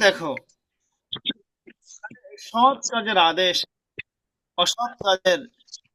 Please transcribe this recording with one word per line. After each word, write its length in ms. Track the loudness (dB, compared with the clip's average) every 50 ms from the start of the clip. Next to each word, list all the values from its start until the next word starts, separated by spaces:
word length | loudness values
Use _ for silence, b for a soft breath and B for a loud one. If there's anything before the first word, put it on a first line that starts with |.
| 4
দেখো, 260 | 4 2 2 -4 -8 -8 -8 -12 _ _ _ _ _ _ _ _ _ _ _ _ _ -16 -12 -10 -10 -12 -12 _ _ _ _ _ -20 -20 _ _ -20 -20 _ -20 -20 -20 -20 -20 -20 -20 -20 -16
সৎ 300 | -6 0 2 2 2 2 0 -6 -8
কাজের 260 | -6 -6 -4 0 2 4 4 4
আদেশ, 260 | 2 2 0 0 0 -2 -4 -8 _ _ _ _ _ -20 -20 _ _ _ _ _ _ _ _ _ _ -2
অসৎ 320 | -2 -2 -2 -4 -6 -8 -8 -4 0
কাজের 340 | 0 0 2 2 2 0 0 -2 -10 _ _ _ _ -20 -20 _ _